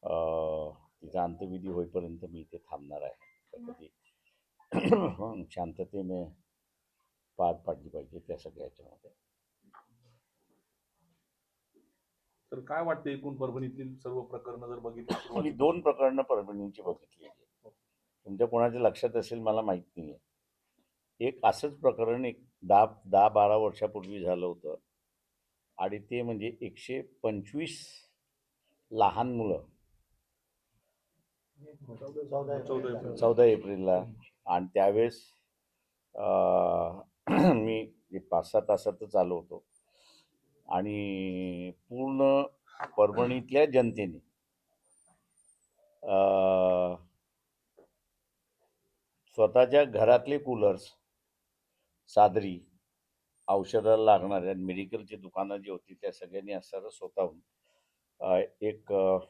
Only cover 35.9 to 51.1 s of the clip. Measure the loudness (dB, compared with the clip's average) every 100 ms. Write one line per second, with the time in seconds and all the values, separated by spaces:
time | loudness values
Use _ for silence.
35.9 | _ _ -6 0 2 4 4 2 0 -2
36.9 | -6 -18 _ -2 4 4 4 0 -4 -6
37.9 | _ _ -14 -2 -2 0 0 2 0 -2
38.9 | -6 -2 0 0 -2 -8 -18 _ _ _
39.9 | _ _ _ _ _ _ _ -6 -4 -2
40.9 | -4 -6 -4 -6 -6 -6 -8 -10 -14 -14
41.9 | -8 -4 2 4 2 0 _ _ -16 -4
42.9 | 2 2 4 -2 -2 0 2 4 4 2
43.9 | 0 -6 -8 _ _ _ _ _ _ _
44.9 | _ _ _ _ _ _ _ _ _ _
45.9 | _ 0 4 4 4 4 4 4 2 0
46.9 | -4 -14 _ _ _ _ _ _ _ _
47.9 | _ _ _ _ _ _ _ _ _ _
48.9 | _ _ _ _ 2 4 6 6 6 4
49.9 | 4 6 6 4 -4 -4 2 2 2 -6
50.9 | _ _